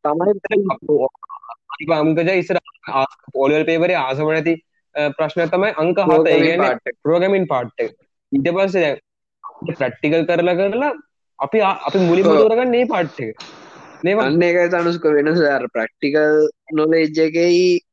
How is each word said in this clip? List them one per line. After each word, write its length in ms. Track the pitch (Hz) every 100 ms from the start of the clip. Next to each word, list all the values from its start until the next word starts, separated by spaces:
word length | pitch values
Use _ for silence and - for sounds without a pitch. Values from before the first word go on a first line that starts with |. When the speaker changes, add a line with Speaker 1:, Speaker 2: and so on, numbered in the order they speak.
Speaker 1:
තමයි 280 | 151 156 185 202 - 214 196 - - 147 131 _ - - - - _
Speaker 2:
අපි 200 | - 156
අංකජ 380 | 160 151 160 170
ඉස්සර 260 | 190 160 175 - _ -
ආ, 180 | 131 135 - -
ඕ 160 | 135 135
ලෙවල් 180 | 151
පේපර් 220 | 160 165 180
එකේ 120 | 175
ආසම 280 | 131 135 156
නැති, 280 | 160 160 165 _ _ _
අ, 160 | 151 147
ප්‍රශ්න 320 | 135 156 175 165
තමයි 240 | 180 202
අංක 260 | 180 160 185
හත. 40 |
ඒ 40 | 180
Speaker 1:
ප්‍රෝග්‍රෑමින් 340 | 156 160 151
Speaker 2:
කියන්නේ 180 | 160 175
Speaker 1:
පාර්ට් 260 | - -
එක. 120 | - -
Speaker 2:
ප්‍රෝග්‍රෑමින් 480 | 147 175 190 196 180
පාර්ට් 320 | 131 113 -
එක. 140 | 113 - _ _ _
ඊට 180 | 139 147
පස්සේ 320 | 175 196 185
දැන් 160 | 156 123 _ _ _ _ - - -
ප්‍රැක්ටිකල් 500 | 160 127 - 151 165
කරලා 320 | 160 170 175 175
කරලා 360 | 196 220 294 294 _ _ _ -
අපි 200 | 139 220
ආ, 140 | 196 143
අපි 160 | 143 196
මුලින්ම 260 | 175 175 196
Speaker 1:
ඔව්. 100 | 156
Speaker 2:
තෝරගන්නේ 360 | - 233 254
මේ 140 | 240 240
පාර්ට් 340 | 214 165 -
එක. 140 | 113 107 - - - - - -
නේ 160 | 170
මං 80 | 208
Speaker 1:
අන්න 200 | 135 160
ඒකයි 280 | 170 175 175
තනුස්ක 340 | 175 170 170 160
වෙනස. 340 | 147 147 175 147
අර 180 | 139 123
ප්‍රැක්ටිකල් 680 | 120 113 _ 143 151 151 151 151 _ -
නොලෙජ් 340 | 156 156 165 156 156
එකෙයි 480 | 160 160 175 175 180 175 _